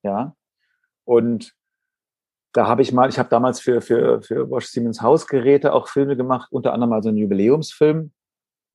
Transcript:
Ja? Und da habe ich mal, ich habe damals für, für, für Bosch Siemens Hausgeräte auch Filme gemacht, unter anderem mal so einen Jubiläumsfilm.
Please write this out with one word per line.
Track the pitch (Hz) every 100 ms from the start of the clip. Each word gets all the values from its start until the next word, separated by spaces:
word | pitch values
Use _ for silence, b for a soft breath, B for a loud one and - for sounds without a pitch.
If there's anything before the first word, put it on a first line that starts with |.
Ja? | 104 98 139 - _ _ _ _ _ _ -
Und | 120 117 113 - _ _ _ _ _ _ _ _ _ _
da | - 107
habe | 117
ich | 120
mal, | 123 131
ich | 131
habe | 123
damals | 117 127 120
für, | - 120
für, | - 117 123 117
für | - 113 131
Bosch | 131 -
Siemens | - 120 113
Hausgeräte | 117 156 - 139 120 143 147
auch | 131 -
Filme | - 139 131
gemacht, | 127 127 -
unter | 135 120
anderem | 113 120
mal | 110
so | 110
einen | 107
Jubiläumsfilm. | 104 98 104 147 151 - 151 156 156 - _ _ _ _ _